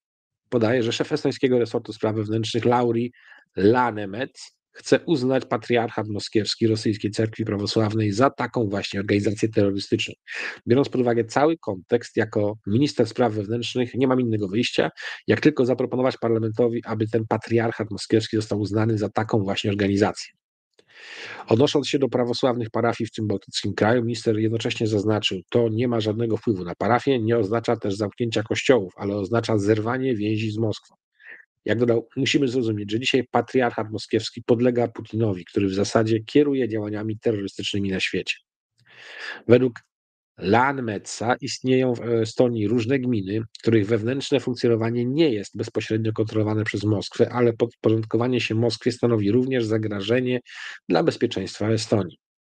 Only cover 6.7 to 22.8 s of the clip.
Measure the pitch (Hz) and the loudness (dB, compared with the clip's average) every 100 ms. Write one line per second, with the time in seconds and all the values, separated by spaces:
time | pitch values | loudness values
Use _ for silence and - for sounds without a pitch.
6.7 | 110 120 104 107 104 110 - 107 101 101 | 2 0 -2 -2 -2 -2 -2 -4 -2 -2
7.7 | 113 104 110 107 98 135 - 123 135 104 | 0 0 0 0 4 2 2 -4 -2 -2
8.7 | 98 - 98 101 104 107 104 110 110 101 | -2 -4 -4 0 2 2 0 0 2 2
9.7 | 98 - 110 - - - - - - - | 0 -2 -2 -2 -10 -14 -10 -10 -6 2
10.7 | 123 135 127 123 117 113 131 151 165 - | 2 2 2 2 2 0 2 2 2 -4
11.7 | 92 - 120 - - 110 110 104 110 - | -8 -2 -2 0 -2 -2 0 -2 -2 -2
12.7 | 107 143 - 113 117 170 110 98 117 117 | 2 2 2 0 2 0 0 -4 -4 -4
13.7 | 127 123 110 131 127 120 107 101 107 123 | -2 -2 0 2 2 0 -2 -2 -2 0
14.7 | - 156 - - - - 110 156 147 123 | 0 0 -2 -14 -6 -2 2 4 4 2
15.7 | 123 120 127 127 - 117 113 113 110 120 | 0 -2 0 0 0 0 0 0 0 0
16.7 | 117 - 110 110 117 110 107 - 117 113 | 0 -4 -4 -2 -2 0 -2 0 0 0
17.7 | - 107 98 - 110 110 110 107 104 101 | -2 -6 -8 0 0 2 -2 -2 -2 -2
18.7 | 104 110 107 101 113 110 117 98 95 107 | 0 0 0 -2 -2 0 0 0 -2 -2
19.7 | 101 98 101 101 - - _ _ _ _ | 0 2 4 2 0 -10 _ _ _ _
20.7 | _ _ - - - - - - 113 143 | _ _ -20 -20 -16 -14 -10 0 4 4
21.7 | 151 127 143 131 123 120 120 135 123 113 | 2 0 0 0 0 -2 0 0 0 -2
22.7 | 113 | 0